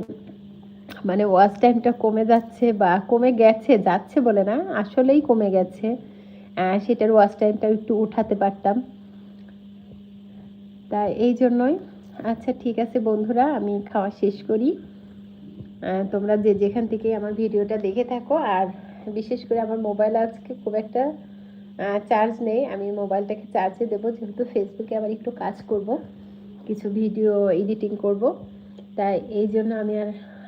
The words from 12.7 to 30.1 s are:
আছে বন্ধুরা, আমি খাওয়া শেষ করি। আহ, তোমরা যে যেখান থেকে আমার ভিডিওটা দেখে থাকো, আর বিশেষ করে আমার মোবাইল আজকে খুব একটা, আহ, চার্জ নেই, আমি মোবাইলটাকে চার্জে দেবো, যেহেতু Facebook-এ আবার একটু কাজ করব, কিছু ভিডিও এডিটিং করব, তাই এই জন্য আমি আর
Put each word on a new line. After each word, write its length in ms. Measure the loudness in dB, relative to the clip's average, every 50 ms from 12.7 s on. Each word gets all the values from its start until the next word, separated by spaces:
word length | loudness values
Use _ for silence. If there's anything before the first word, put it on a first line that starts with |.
| -2 -2
আছে 180 | -2 0 0 0
বন্ধুরা, 440 | 0 2 0 0 0 0 2 2 2 2 2
আমি 200 | 0 -2 -2 -2 -4 -4 -4
খাওয়া 200 | -2 -2 -2 -2
শেষ 260 | -4 0 -2 -2 -2 -2 -4
করি। 260 | -2 -2 0 2 0 -2
আহ, 1300 | -2 -8 -18 -20 -20 -20 -20 -20 -20 -20 -20 -20 -20 -20 -20 -18 -18 -18 -18 -16 -12 -8 -6 -4 -4 -4 -2
তোমরা 240 | -4 -2 0 0 0
যে 180 | 2 4 4 4
যেখান 300 | 4 2 0 0 0 -2
থেকে 220 | -2 -4 -4 -2 -2 -4
আমার 180 | -2 -4 -6 -4
ভিডিওটা 440 | -2 -2 0 0 0 0 0 -2
দেখে 280 | -4 -2 -4 -2 -2 -2
থাকো, 300 | -4 -4 -6 -2 -2 -2
আর 320 | 0 0 0 0 0 0 -2 -4 -12 -16 -20 -20 -16 -12 -10 -8
বিশেষ 260 | -8 -6 -6 -6 -6 -4
করে 140 | -4 -2 -2
আমার 180 | -2 -2 -4 -4
মোবাইল 360 | -4 -4 0 0 0 2 2
আজকে 360 | 0 -2 -2 -4 -10 -14 -14 -14 -8 -8
খুব 100 | -4 -4
একটা, 280 | -4 -6 -4 -2 -2 -2
আহ, 920 | -2 -4 -8 -14 -20 -20 -20 -20 -20 -20 -20 -20 -20 -12 -8 -6 -4 -4 -4 -2 0
চার্জ 260 | 2 2 2 0 -2 -4
নেই, 200 | -4 -2 0 -2 -2
আমি 200 | -2 -4 -8 -6 -6
মোবাইলটাকে 560 | -6 -6 -4 -4 -2 -4 -4 -4 -8 -10 -8 -6 -4
চার্জে 340 | -2 -2 -2 -2 -4 -4
দেবো, 200 | -4 -4 -4 -4 -6
যেহেতু 320 | -6 -6 -10 -12 -8 -8 -6
Facebook-এ 500 | -4 -2 -4 -4 -4 -6 -12 -10 -6 -6
আবার 140 | -4 -4 -4
একটু 200 | -6 -6 -8 -10
কাজ 260 | -10 -8 -8 -8 -8 -8 -8 -6
করব, 200 | -4 -4 -2 -4 -6 -6 -6 -12 -18 -20 -20 -20 -20 -20 -20 -20 -20 -16 -10
কিছু 200 | -10 -8 -6 -6 -6
ভিডিও 420 | -4 -2 -2 -2 -2 0 2 2 2 2 2 2
এডিটিং 420 | 2 0 0 -2 -4 -4 -4 -6 -6
করব, 260 | -4 -2 -2 -2 0 0 -2 -2 -4 -10 -18 -20 -20 -20 -20 -20 -20 -20 -14 -6
তাই 180 | -4 -2 -2 -2 -4 -4 -4
এই 160 | -4 -2 -2
জন্য 280 | 0 0 -2 -2 -2 -4
আমি 200 | -4 -4 -4 -4 -4
আর 120 | -4 -6